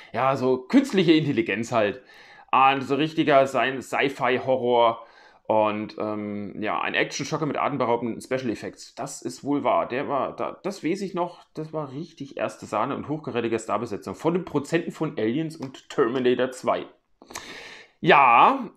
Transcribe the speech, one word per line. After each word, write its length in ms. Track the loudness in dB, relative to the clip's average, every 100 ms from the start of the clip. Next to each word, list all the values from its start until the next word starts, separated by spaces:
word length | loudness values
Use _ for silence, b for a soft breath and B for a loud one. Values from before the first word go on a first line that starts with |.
| B
ja, 240 | -2 0 2
so 220 | 2 0
künstliche 540 | 2 2 4 2 6
Intelligenz 580 | 4 4 0 0 -2 0
halt. 320 | 2 2 0 B B B B B
Und 320 | 4 6 4
so 140 | 0 0
richtiger 500 | 0 0 4 6 4
Sci-, 340 | 2 0 -2
Sci-Fi-Horror 1300 | -4 -2 -2 0 -2 0 0 0 2 4 4 2 B B B B 0
und, 500 | 2 2 0 -6 -6
ähm, 640 | -6 -6 -6 -8 -10 -6
ja, 200 | -4 -2
ein 100 | -2
Action-Schocker 540 | -2 -2 -4 -6 -4 -4
mit 100 | -2
atemberaubenden 640 | -2 -2 0 0 -2 -6
Special 300 | -6 -4 -4
Effects. 440 | -6 -8 -14 -16
Das 280 | -12 -12 -10
ist 200 | -12 -8
wohl 220 | -4 -2
wahr. 240 | 2 2 0
Der 180 | -4 -4
war, 300 | -4 -4 -4
da, 220 | -8 -6
das 220 | -10 -6
weiß 160 | -4 -4
ich 140 | -4
noch, 320 | -4 -6 -8 _
das 180 | -12 -8
war 200 | -8 -8
richtig 440 | -10 -12 -14 -12 -6
erste 300 | -6 -8 -4
Sahne 280 | -2 -2
und 140 | -4 -6
hochkarätige 500 | -8 -6 -4 -2 -2
Starbesetzung. 560 | -2 -4 -4 -8 -8
Von 200 | -4 -2
den 100 | -2
Prozenten 480 | -2 -6 -4 -4 -4
von 260 | -6 -6 -2
Aliens 380 | -2 -2 -4 -8
und 320 | -14 -14 -8
Terminator 640 | -2 0 2 2 2 0
zwei. 340 | -4 -2 -2 -4 _ _ _ B B B B B B B B
Ja, 680 | 6 8 8 8 8 4 -4